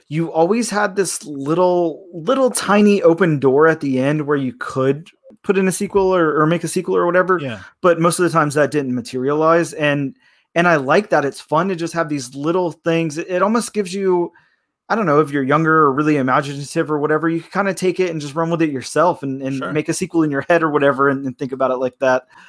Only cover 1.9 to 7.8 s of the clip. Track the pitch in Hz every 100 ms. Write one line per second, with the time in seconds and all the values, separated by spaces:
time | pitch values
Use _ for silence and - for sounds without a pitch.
1.9 | 143 - 175 165 269 254 - - 208 208
2.9 | 202 165 165 175 147 135 135 160 160 139
3.9 | 127 135 151 143 143 131 - - 135 131
4.9 | 147 - _ - - - 190 190 - 202
5.9 | 196 190 185 147 143 156 170 160 190 175
6.9 | 185 175 180 180 175 135 104 - _